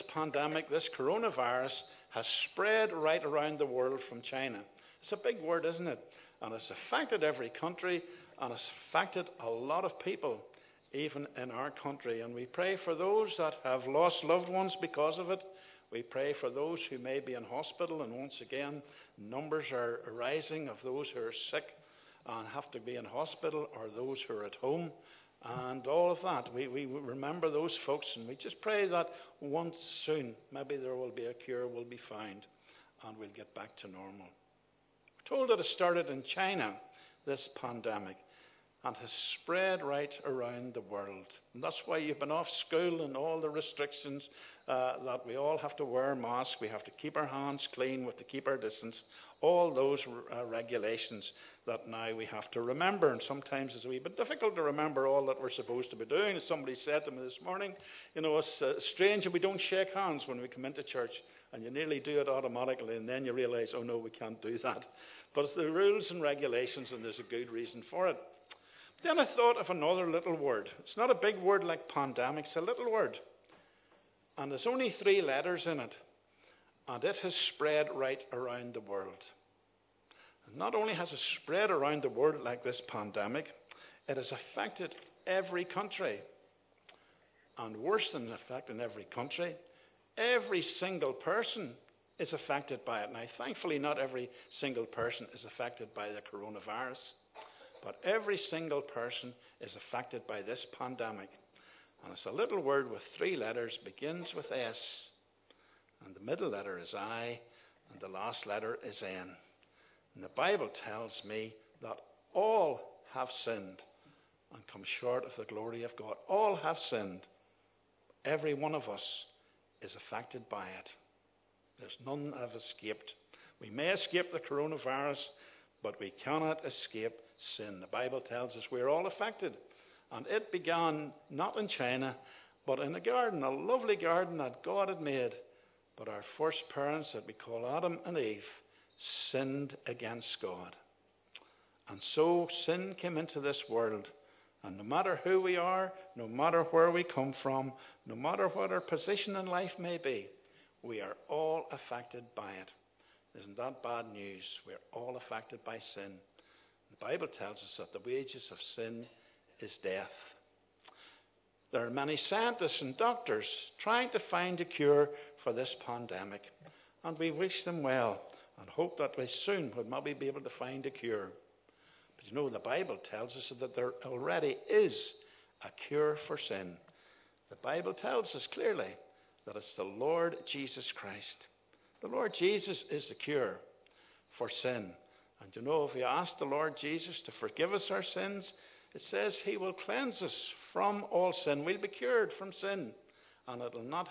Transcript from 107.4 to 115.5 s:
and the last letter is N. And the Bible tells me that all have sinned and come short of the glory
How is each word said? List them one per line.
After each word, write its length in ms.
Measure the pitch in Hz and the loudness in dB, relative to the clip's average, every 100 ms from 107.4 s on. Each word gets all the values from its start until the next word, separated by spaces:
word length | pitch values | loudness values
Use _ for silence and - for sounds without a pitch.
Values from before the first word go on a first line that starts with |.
| - - - _ _ | -12 -20 -20 _ _
and 80 | - | -14
the 80 | 95 | -10
last 300 | 95 110 - 107 | -4 -4 -4 -4
letter 320 | 101 110 120 | -2 -2 -4
is 100 | 120 101 | -8 -8
N. 340 | 98 92 92 92 - _ _ _ - _ _ | -8 -6 -10 -16 -20 _ _ _ -20 _ _
And 100 | - | -16
the 40 | 90 - | -6 2
Bible 320 | 170 202 117 - 113 | 4 4 0 -4 -8
tells 240 | 107 113 - 101 | -6 -8 -10 -6
me 280 | 110 110 110 - _ | -6 -6 -10 -20 _
that 160 | 113 - - - _ | -10 -10 -12 -20 _
all 460 | 175 214 220 160 127 - - - | 4 6 8 6 2 -6 -16 -10
have 140 | 131 127 - | -4 -4 -2
sinned 340 | 123 110 95 92 - _ - - _ _ _ | -2 -4 -6 -14 -20 _ -20 -20 _ _ _
and 100 | 117 - | -20 -16
come 100 | 101 - - | -12 -8 -2
short 240 | 123 127 | 0 0
of 60 | - - | -2 -8
the 60 | |
glory 400 | 107 | -8